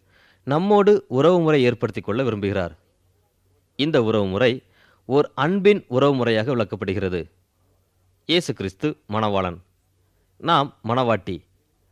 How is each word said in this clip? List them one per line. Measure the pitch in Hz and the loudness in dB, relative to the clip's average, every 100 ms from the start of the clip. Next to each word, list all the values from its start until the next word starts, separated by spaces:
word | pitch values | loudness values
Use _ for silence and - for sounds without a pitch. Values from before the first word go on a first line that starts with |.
| _ _ _ _ | _ _ _ _
நம்மோடு | - 147 196 208 202 208 - | -4 -2 2 2 4 2 2
உறவுமுறை | 123 151 180 160 151 | 2 4 4 2 2
ஏற்படுத்திக் | 120 117 113 - | 2 0 -4 -6
கொள்ள | 92 110 | -6 -4
விரும்புகிறார். | 131 107 98 101 85 78 _ _ _ _ _ _ _ _ _ - | -2 -2 -4 -4 -6 -10 _ _ _ _ _ _ _ _ _ -6
இந்த | 147 151 | 0 0
உறவுமுறை | 110 110 98 95 120 131 _ _ _ _ - | 2 0 0 0 0 -2 _ _ _ _ -4
ஓர் | 135 143 - | -2 -2 -2
அன்பின் | 147 196 196 202 - | -2 2 2 2 0
உறவுமுறையாக | 123 143 135 117 110 110 123 | 0 2 2 0 0 0 -2
விளக்கப்படுகிறது. | 101 101 98 95 95 90 78 _ _ _ _ _ _ _ _ _ - | -2 -4 -6 -4 -2 -4 -8 _ _ _ _ _ _ _ _ _ -2
இயேசு | 170 165 | -2 -2
கிறிஸ்து | 113 98 - 151 - - | -6 -6 -6 -6 -6 -6
மணவாளன், | 107 107 98 92 85 _ _ _ _ _ _ _ _ | -2 0 0 -2 -6 _ _ _ _ _ _ _ _
நாம் | 156 165 139 - | 0 0 0 -6
மணவாட்டி. | 110 123 123 107 95 85 _ _ _ _ _ | -4 -2 0 0 -2 -12 _ _ _ _ _